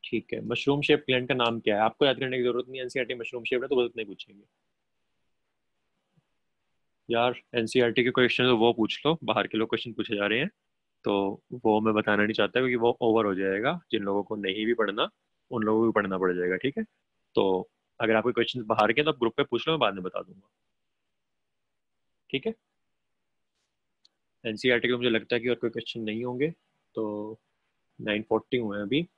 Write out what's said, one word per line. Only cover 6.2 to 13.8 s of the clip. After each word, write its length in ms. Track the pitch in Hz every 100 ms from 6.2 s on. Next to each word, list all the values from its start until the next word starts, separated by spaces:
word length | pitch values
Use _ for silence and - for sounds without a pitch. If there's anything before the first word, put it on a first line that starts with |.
| _ _ _ _ _ _ _ _ -
यार, 300 | 117 123 120 _
एनसीईआरटी 500 | 123 110 127 120 113
के 60 | 120
क्वेश्चन 340 | 123 123 -
तो 120 | 127 117
वो 160 | 117
पूछ 340 | 117 107 - 143
लो, 120 | 165
बाहर 220 | 113 110 98
के 120 | 110
लोग 100 | 113
question 240 | 113 123
पूछे 240 | 113 123 104
जा 100 | 101
रहे 120 | 113
हैं, 120 | 175 _ _ _ _ _
तो 380 | - 101 98 101 _
वो 280 | 123 113 107
मैं 140 | 110
बताना 280 | 107 107 104
नहीं 120 | 104
चाहता 260 | 110 101 123
क्योंकि 160 | 127 123
वो 220 | 117 117
over 240 | 117 113
हो 100 | 104
जाएगा। 460 | 95 95 98 127 175